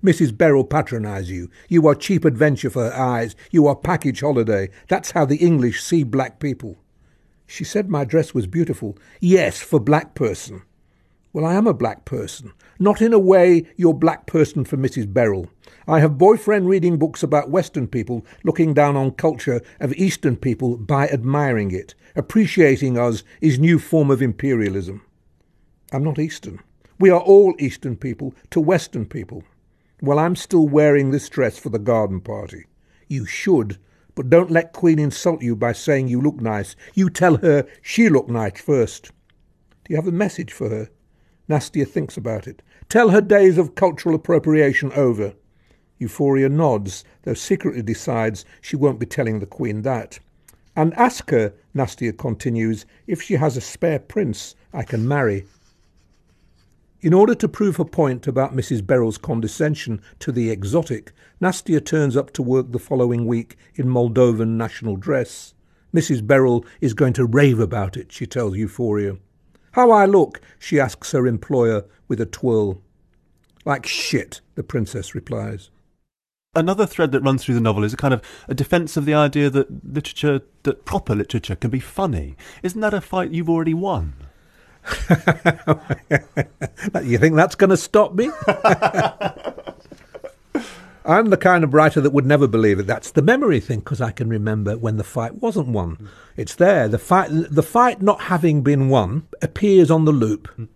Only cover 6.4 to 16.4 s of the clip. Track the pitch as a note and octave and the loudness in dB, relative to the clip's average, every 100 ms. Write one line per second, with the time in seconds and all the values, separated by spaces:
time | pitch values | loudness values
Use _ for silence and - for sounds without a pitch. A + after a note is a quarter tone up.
6.4 | D3 B2 A2 E2 _ _ _ _ _ _ | -8 -8 -10 -16 _ _ _ _ _ _
7.4 | _ - - - F#3+ D3+ C3+ D#3+ D#3 - | _ -14 -6 -4 -2 -4 0 0 0 -4
8.4 | G2 D#3+ E3 D#3+ A2 - _ _ F3 F#3 | -4 -2 -2 -4 -8 -12 _ _ 2 4
9.4 | B2+ - - D#3 G2+ D3+ - - A#2+ F#2+ | 2 -4 -2 0 2 0 0 -6 -4 -4
10.4 | - G2 - _ _ _ _ _ _ E3 | -12 -18 -20 _ _ _ _ _ _ -6
11.4 | D#3+ F3+ A3 C3+ A#2 G#2 - C3 G2+ - | -2 2 2 0 -2 -6 -10 -10 -10 -14
12.4 | A#2 - _ _ F#3+ G#3 A3 A3+ F#3 F#3+ | -20 -20 _ _ 0 4 4 4 6 6
13.4 | F3+ E3+ E3 - F3 C#3+ E3 D#3 - D#3+ | 8 6 2 0 2 4 2 0 -4 0
14.4 | D3+ - C3 C3+ C3 - G#2 G2 A#2 G2 | 0 0 -4 -2 -4 -4 -4 0 2 0
15.4 | F2 _ _ _ - D#3+ D#3 C#3 F#3 A3 | -6 _ _ _ 0 2 4 6 6 6